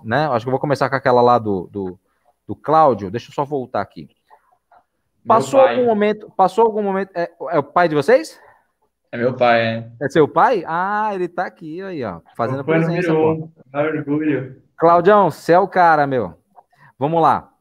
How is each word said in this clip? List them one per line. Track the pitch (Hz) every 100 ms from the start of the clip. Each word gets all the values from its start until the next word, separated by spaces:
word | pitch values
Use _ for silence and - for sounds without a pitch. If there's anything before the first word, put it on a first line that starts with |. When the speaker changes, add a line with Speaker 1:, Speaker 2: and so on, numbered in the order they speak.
Speaker 1:
né? | 110 127 156
Eu |
acho | 120
que | 120
eu |
vou | 131
começar | 151 135 131
com |
aquela | 135 131 123
lá | 120 120
do, | 110 98 -
do, | 101 92 90 _ _ _ _ -
do |
Cláudio. | 104 - 156 151 107 98
Deixa | 113 -
eu |
só | -
voltar | 143 147 123 110
aqui. | 98 - 71 _ _ _ _ _ _ _ _ _ _ _
Speaker 2:
Meu | - 226
Speaker 1:
Passou | 220 269
Speaker 2:
pai. | 262
Speaker 1:
algum | 240 240
momento, | 214 208 214 - -
passou | 240 233
algum | 226 214
momento, | 202 190 190 175
é, | 170 - 147
é | 165
o |
pai | 135 - 175
de | 147
vocês? | 143 262 320 - _ _ _ _ _ _ _
Speaker 2:
É | 120
meu | 120
pai, | 123 120 117 113
é. | 113 113 -
Speaker 1:
É | 143
seu | 170 143
pai? | 160 214 226 151
Ah, | 165 190 208 214
ele | 196 175
tá | 175 196
aqui, | 190 160 165
aí, | 196 165
ó, | 113 85 - -
fazendo | 117 135
Speaker 2:
Meu |
pai | 143 160
Speaker 1:
presença, | 165 175 170
Speaker 2:
número | 156 160 160
Speaker 1:
pô. | -
Speaker 2:
um, | _ _
maior | 143 156 151
orgulho. | 139 147 156 131 131 - _ -
Speaker 1:
Claudião, | 165 170 175 214 180
você | - -
é | 170
o | 196
cara, | 185 170 156 143
meu. | 131 95 - _ - _ _ _ -
Vamos | 139 165
lá. | 151 104 - _